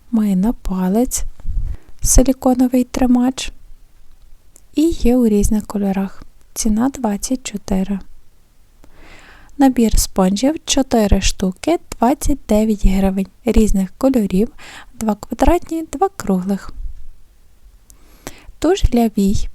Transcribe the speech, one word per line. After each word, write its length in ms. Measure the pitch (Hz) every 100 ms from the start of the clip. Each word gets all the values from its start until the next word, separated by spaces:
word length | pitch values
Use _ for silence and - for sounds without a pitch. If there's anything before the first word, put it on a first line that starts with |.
| -
Має 240 | 226 208 185
на 180 | 214
палець 680 | 254 - 185 185 214 262 - - - - - - - - -
силіконовий 840 | - - 254 262 262 254 254 254
тримач. 680 | 247 - 254 247 247 - - - - - - - - - - - - - - -
І 60 |
є 360 | 330 - 240 254
у 100 | 226
різних 400 | 208 208 214 -
кольорах. 560 | 202 196 190 196 - - - -
Ціна 360 | - 220 214 262
двадцять 540 | 277 220 202 - 262
чотири. 560 | - 208 - 190 190 196 - - - - _ _ - _ - - - - - - - -
Набір 420 | 269 247 220 214
спонжів, 560 | - - 185 202 269 320 -
чотири 560 | 277 262 233 202 196
штуки, 580 | - - 190 - - 349 -
двадцять 480 | - 233 294 - 277 -
дев'ять 360 | 214 220 202 190
гривень, 420 | 190 190 190 190 _ 226
різних 460 | 214 208 196 190 -
кольорів, 520 | 269 262 202 185 226 - - - -
два 220 | - 220 202
квадратні, 680 | - - 269 349 - 330 320
два 160 | 277 392
круглих. 640 | - 208 185 185 196 - - - - - - - - - - - - _ - - - - - - -
Туш 240 | 302 403
для 240 | - 240 226
вій. 400 | - 196 - -